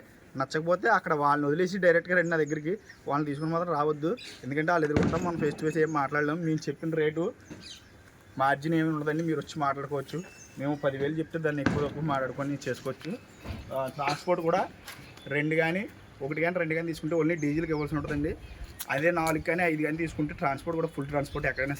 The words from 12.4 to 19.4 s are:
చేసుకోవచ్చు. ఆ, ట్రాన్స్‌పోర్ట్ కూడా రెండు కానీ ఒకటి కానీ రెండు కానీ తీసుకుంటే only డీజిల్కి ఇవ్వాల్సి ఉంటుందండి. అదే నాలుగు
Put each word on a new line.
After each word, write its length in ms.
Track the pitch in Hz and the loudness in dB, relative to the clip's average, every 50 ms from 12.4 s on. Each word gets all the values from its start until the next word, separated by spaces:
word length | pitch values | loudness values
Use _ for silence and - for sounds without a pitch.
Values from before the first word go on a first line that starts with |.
| 139 143 143 139 - | -4 -4 -4 -4 -4
చేసుకోవచ్చు. 440 | 131 123 - - 135 127 - - 156 208 254 - - - - - - - - - - 143 | -6 -6 -4 -6 -8 -8 -8 -8 -10 -10 -10 -12 -18 -20 -16 -14 -12 -12 -12 -10 -6 -4
ఆ, 40 | 131 135 131 127 | -4 -4 -4 -4
ట్రాన్స్‌పోర్ట్ 460 | 143 143 143 147 147 - 180 180 175 165 160 | -2 -2 -2 -2 0 2 2 2 2 4 2
కూడా 140 | 170 185 233 269 - - - - - - - - - - - 139 139 | 2 2 2 -2 -4 -12 -16 -16 -16 -16 -18 -18 -20 -16 -8 -2 -2
రెండు 200 | 147 147 156 156 160 160 | 0 2 2 4 4 4
కానీ 220 | 165 170 190 220 - - - - - - - 135 | 4 2 0 -2 -6 -10 -16 -20 -20 -12 -8 -6
ఒకటి 160 | 135 151 156 156 | -4 0 0 0
కానీ 120 | 170 180 180 170 | 2 2 0 0
రెండు 120 | 160 160 | 0 0
కానీ 100 | 160 165 170 | 0 0 -2
తీసుకుంటే 260 | 156 156 - 156 170 165 156 | -4 -4 -2 0 2 4 4
only 120 | 156 175 160 147 | 4 2 2 0
డీజిల్కి 280 | 147 143 156 170 165 156 | 0 0 0 0 0 0
ఇవ్వాల్సి 200 | 151 151 147 156 147 | 0 0 0 0 -2
ఉంటుందండి. 340 | 143 147 147 147 147 - - - - - - - - - - - - - 127 | -2 -2 -2 -2 0 -2 -4 -6 -10 -14 -14 -14 -14 -14 -12 -12 -6 -2 -2
అదే 160 | 135 151 170 180 170 | 2 4 4 4 4
నాలుగు 260 | 160 160 160 156 | 2 2 2 0